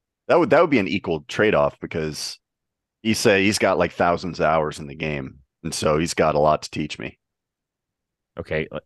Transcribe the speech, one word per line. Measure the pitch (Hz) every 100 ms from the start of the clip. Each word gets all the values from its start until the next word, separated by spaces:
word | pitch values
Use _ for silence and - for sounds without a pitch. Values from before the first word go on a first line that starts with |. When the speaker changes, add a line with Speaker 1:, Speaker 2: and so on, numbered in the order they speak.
| _ _ -
Speaker 1:
That | 143
would, | 151
that | 143
would | 175
be | 139
an | 92
equal | 98 - 80 73
trade-off | - 107 85 71 -
because | 82 85 78 76 - - _ _ _ _ _ _
he | 110
say | 110 120 98
he's | 98 104
got, | 104 80
like, | 87
thousands | - 87 87 90 76
of | 78
hours | 80 78 73
in | 73
the | 71
game, | 78 76 65 69 _ _
and | 80
so | - 87 76
he's | 85 -
got | 82
a | 73
lot | 76 76
to | -
teach | - 76 -
me. | - - _ _ _ _ _ _ _ _ _ _ _ -
Speaker 2:
Okay, | 87 78 78
uh, | 76